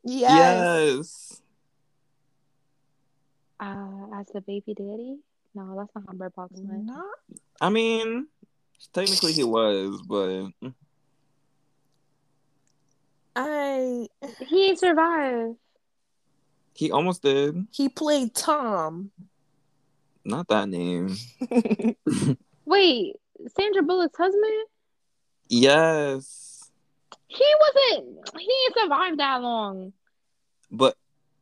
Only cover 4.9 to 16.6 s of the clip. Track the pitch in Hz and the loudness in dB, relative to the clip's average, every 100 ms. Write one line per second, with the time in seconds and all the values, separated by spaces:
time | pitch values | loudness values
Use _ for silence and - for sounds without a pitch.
4.9 | 220 247 277 _ _ _ 202 190 190 208 | -12 -14 -16 _ _ _ -18 -14 -12 -14
5.9 | 214 190 185 185 185 180 185 196 208 214 | -16 -16 -14 -14 -14 -18 -14 -12 -10 -12
6.9 | 277 381 - _ - _ _ 165 220 226 | -12 -16 -18 _ -20 _ _ -2 0 0
7.9 | 226 226 233 302 _ _ _ _ _ - | -2 -4 -6 -10 _ _ _ _ _ -10
8.9 | 175 196 185 160 160 120 113 110 98 95 | -4 -2 -2 -2 -2 0 2 2 0 -4
9.9 | 98 95 101 95 95 95 _ 131 127 _ | -8 -6 -4 -4 -6 -10 _ -16 -16 _
10.9 | _ _ _ _ _ _ _ _ _ _ | _ _ _ _ _ _ _ _ _ _
11.9 | _ _ _ _ _ _ _ _ _ _ | _ _ _ _ _ _ _ _ _ _
12.9 | _ _ _ _ - 277 294 277 269 254 | _ _ _ _ -8 -4 -4 -2 -2 -4
13.9 | 247 233 _ 277 - 262 349 392 359 370 | -4 -8 _ -18 -16 0 2 4 4 2
14.9 | 320 330 330 269 240 226 233 _ _ _ | 4 2 0 -2 -4 -6 -10 _ _ _
15.9 | _ _ _ _ _ _ _ | _ _ _ _ _ _ _